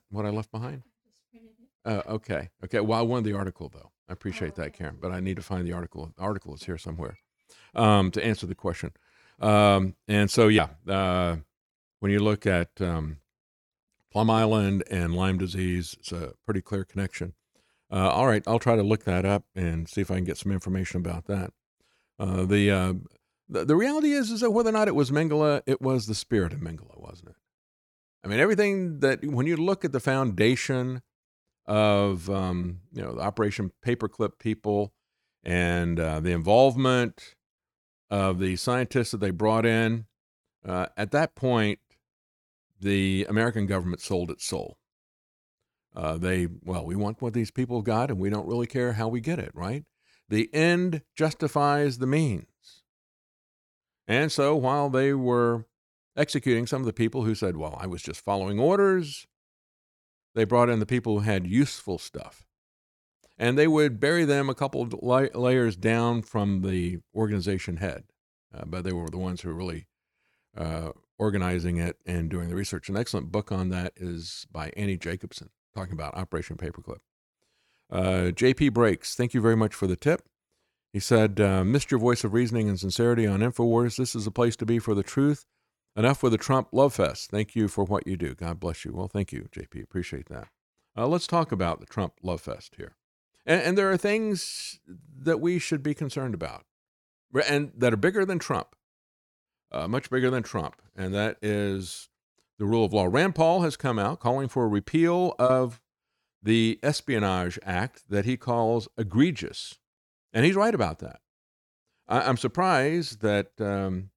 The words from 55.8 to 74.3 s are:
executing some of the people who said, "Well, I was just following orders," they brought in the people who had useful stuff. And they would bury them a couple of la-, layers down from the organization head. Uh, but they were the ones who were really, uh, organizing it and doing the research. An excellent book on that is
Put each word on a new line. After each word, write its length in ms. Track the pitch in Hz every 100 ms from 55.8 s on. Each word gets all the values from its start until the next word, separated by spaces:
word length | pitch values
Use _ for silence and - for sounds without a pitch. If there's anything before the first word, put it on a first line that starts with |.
| _ _ _ -
executing 500 | 151 139 131 117 120
some 160 | 131
of 40 | 120
the 80 |
people 320 | 110 113 131 110
who 100 | 107
said, 220 | 95 78
"Well, 180 | 78 -
I 100 | 95
was 140 | 71
just 220 | 73 -
following 340 | 101 98 95 104
orders," 720 | 143 202 196 185 147 - - _ _ _ _ _ _ _ _ _ _
they 120 | 113 104
brought 240 | 120 120
in 100 | 110
the 60 | 107
people 340 | 123 113 104
who 60 | 107
had 200 | 98 90
useful 520 | 117 147 - - 85
stuff. 500 | - - - - _ _ _ _ _ _ _ _ _ -
And 200 | 117 139
they 100 | 160
would 320 | 156 147 107
bury 240 | 143 170
them 260 | 151 143 135
a 60 | 127
couple 260 | 139 131
of 120 | 120
la-, 340 | - 120 127 135
layers 420 | - 123 127 117 90
down 460 | 107 117 117 117
from 400 | - 107 101 95
the 380 | 95 92 87 87 -
organization 640 | 107 107 101 90 95 - 85
head. 280 | 92 65 - _ _ _ _
Uh, 100 | - 78
but 200 | 90 92
they 80 |
were 160 | 87 80
the 80 | 87
ones 240 | 92 87
who 80 | 87
were 60 | 82
really, 320 | 90 82 - _ _ _ _ _ _ -
uh, 380 | 82 80 80 - _ -
organizing 560 | 107 98 90 90 87 85
it 220 | 85 - -
and 240 | 87 80
doing 180 | 87 85
the 80 | 90
research. 320 | 98 92 -
An 80 | 98
excellent 340 | 120 95 78
book 220 | 104 -
on 160 | 95 92
that 200 | 90 90 -
is 500 | 90 85 85